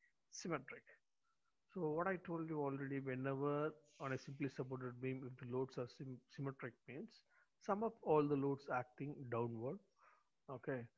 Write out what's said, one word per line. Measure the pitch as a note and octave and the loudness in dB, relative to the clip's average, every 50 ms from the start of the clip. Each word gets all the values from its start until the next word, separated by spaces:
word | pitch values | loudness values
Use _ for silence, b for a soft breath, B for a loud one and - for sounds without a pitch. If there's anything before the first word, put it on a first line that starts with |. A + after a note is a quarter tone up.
| b b b _ _ _ - | b b b _ _ _ -14
symmetric. | - - G3 E3 C#3+ C3 - - - - - - - _ _ _ _ _ _ _ _ _ _ _ _ _ _ - | -10 -4 -2 -2 -2 -2 -6 -12 -16 -16 -20 -20 -20 _ _ _ _ _ _ _ _ _ _ _ _ _ _ -4
So | F#3+ F3 D#3 D3+ | -2 0 2 2
what | D#3+ E3+ | 2 2
I | F#3+ F#3+ F3+ F#3 | 2 0 0 -2
told | - E3+ E3 E3 D#3+ | -4 -4 -2 -2 0
you | D#3+ D3+ | 0 0
already, | C#3+ C#3 C3+ C3+ C#3+ C3+ C#3 C#3 | 2 0 0 -2 -2 -2 -2 -2
whenever | C3+ C3+ B2+ B2+ C3 C#3 C3+ C3+ C#3 C#3+ D3 D3 D3 D#3 D#3 - - - - - | -2 -2 -2 0 0 0 0 2 2 2 2 2 2 0 -2 -4 -12 -20 -12 -6
on | - C3+ C3 | -2 -2 -2
a | B2 | -2
simply | - - C#3 C3+ D3 C3+ - | -4 -6 -6 -4 -2 -2 -2
supported | - C#3+ B2+ C3 B2+ B2+ B2+ B2 A#2+ | -4 -4 -4 -4 -4 -4 -6 -6 -4
beam, | B2 C3 C3 C3 C#3 | -2 -2 -2 -2 -4
if | B2+ B2+ B2 | -8 -10 -10
the | - B2 A#2+ | -8 -4 0
loads | B2+ C3 B2+ - - | 0 0 0 -2 -4
are | B2+ A#2+ - | -6 -6 -6
sym-, | - D3 C3 C3 A#2+ - _ - | -10 -8 -8 -8 -10 -12 _ -8
symmetric, | - C#3 C#3 C3 - - B2+ A2+ - _ | -4 -4 -4 -4 -4 -8 -10 -10 -12 _
means | - B2 C#3+ G3 A3 - - _ b b b b b _ _ - | -12 -10 -10 -10 -10 -14 -20 _ b b b b b _ _ 0
sum | - G3+ G3+ A3 | 0 2 2 2
up | A3+ A3+ - - | 0 -2 -2 4
all | - D#3+ D3+ D3 | 8 8 8 10
the | D3 D3 | 8 6
loads | C#3 C3+ C#3 C#3 C3+ - - C#3 | 4 4 4 2 0 0 0 0
acting | B2+ B2 - - - C3+ C#3 D3 C#3 C#3+ A#2+ | 0 0 -2 -6 -6 -6 -6 -6 -6 -4 0
downward, | A#2+ A#2 A#2 A#2 A#2 A2+ A2+ C3 D#3+ G3+ - _ _ b b b b b b b _ _ _ - | 2 2 2 2 0 -2 -2 -2 -4 -4 -8 _ _ b b b b b b b _ _ _ -10
okay, | C#3 A#2+ - - C#3 B2+ A#2 A#2 - | -10 -6 -2 -2 -2 -2 -4 -6 -12